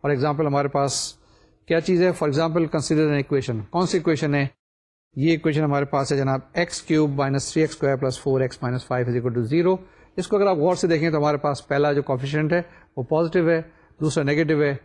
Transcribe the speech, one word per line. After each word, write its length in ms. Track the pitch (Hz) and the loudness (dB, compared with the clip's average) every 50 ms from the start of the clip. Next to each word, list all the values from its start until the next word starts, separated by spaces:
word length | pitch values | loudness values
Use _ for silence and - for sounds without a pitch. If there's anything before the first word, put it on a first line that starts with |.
اور 80 | - 143 | 0 0
ایگزامپل 380 | 147 127 135 151 143 143 160 | 0 0 0 -2 0 0 0
ہمارے 200 | 147 139 143 143 | 0 0 0 0
پاس 460 | 139 - 143 139 139 - - - - - _ _ _ _ _ _ _ _ _ _ | 0 0 0 0 0 -2 -6 -8 -8 -12 _ _ _ _ _ _ _ _ _ _
کیا 140 | - 165 165 | 0 0 0
چیز 200 | 160 185 185 170 | 2 2 2 4
ہے؟ 60 | 180 | 4
For 200 | 180 175 - 170 | 2 2 0 -2
example, 340 | 151 135 147 165 165 160 175 | 0 0 0 0 0 0 0
consider 460 | 165 151 - 160 135 - 160 151 156 | 0 0 -2 -4 -2 0 2 2 2
an 100 | 151 147 | 2 2
equation۔ 520 | 143 131 - 147 135 123 - 120 110 101 - | 0 0 0 -2 -2 0 -2 -6 -6 -6 -4
کون 180 | - 170 185 | -2 -2 0
سی 100 | 170 - | 0 0
ایکویشن 380 | 180 156 175 160 135 160 147 143 | 0 0 0 0 0 0 0 0
ہے؟ 120 | 143 139 135 _ _ _ _ _ _ _ _ _ _ _ _ _ | 0 0 -2 _ _ _ _ _ _ _ _ _ _ _ _ _
یہ 160 | 139 139 165 | -2 0 2
ایکویشن 320 | 165 156 - 160 147 151 156 | 0 2 0 0 0 2 2
ہمارے 220 | 147 143 139 143 | 2 2 0 0
پاس 260 | 139 - 139 135 - | 0 -2 -2 0 0
ہے 60 | 151 | 0
جناب 220 | 139 135 135 135 135 - - - | 0 0 0 -2 -2 -6 -6 -4
ایکس 280 | - 175 175 - - | -4 -4 -4 -4 -14
کیوب 280 | - - 160 156 156 147 | -4 0 2 2 2 2
مائنس 420 | 139 139 143 135 139 139 - - | 0 -2 -2 0 -2 -2 -4 -2
تھری 120 | - 160 156 | 0 0 0
ایکس 120 | 151 - | 0 -2
اسکوائر 200 | - - 139 139 | -2 -2 -2 0
پلس 240 | 131 139 131 123 - | 0 -2 -4 -4 -4
فور 220 | - 143 135 131 | -2 0 0 0
ایکس 220 | 131 123 - - - | 0 -2 -4 -6 -6
مائنس 220 | 123 123 127 - | -4 -4 -6 -4
فائیو 240 | - 127 127 123 120 | -4 -2 -2 -2 0
از 60 | 120 | -2
اکول 180 | 123 117 127 117 | -2 -2 -2 -2
ٹو 80 | 120 | -2
زیرو۔ 340 | 117 113 143 170 170 180 185 185 185 - _ - - _ _ | -2 0 0 2 2 2 0 0 -4 -18 _ -20 -20 _ _
اس 120 | - 175 | -8 -4
کو 100 | - 214 | -2 0
اگر 100 | 202 202 | 2 2
آپ 100 | 202 185 | 2 2
غور 180 | 156 147 175 180 | 2 2 0 2
سے 120 | 175 - | 0 2
دیکھیں 220 | 170 165 151 156 165 | 0 2 2 2 0
تو 80 | 156 | 0
ہمارے 200 | 151 147 151 147 | 2 0 0 0
پاس 300 | 139 - 147 139 - - | 0 -2 -2 -4 -4 -4
پہلا 260 | - 143 143 147 147 143 | -2 0 2 2 2 2
جو 80 | 143 | 0
کوفیشینٹ 520 | 139 - 135 127 135 135 147 151 156 151 170 | 0 -2 -4 -4 -4 -4 -2 -2 0 0 0
ہے 80 | 175 170 - - - - _ _ | -2 -2 -4 -16 -20 -20 _ _
وہ 60 | 139 127 | -10 -4
پازیٹیو 460 | - 156 156 170 165 160 185 165 165 | -2 0 0 0 2 2 2 2 2
ہے، 120 | 165 160 160 160 - _ _ _ _ _ | 2 0 -2 -6 -20 _ _ _ _ _
دوسرا 220 | 156 156 131 165 147 | -4 -2 0 0 0
نیگیٹو 380 | 139 143 151 165 151 160 147 147 | 0 2 0 2 2 2 2 2
ہے 120 | 143 139 131 | 0 -2 -4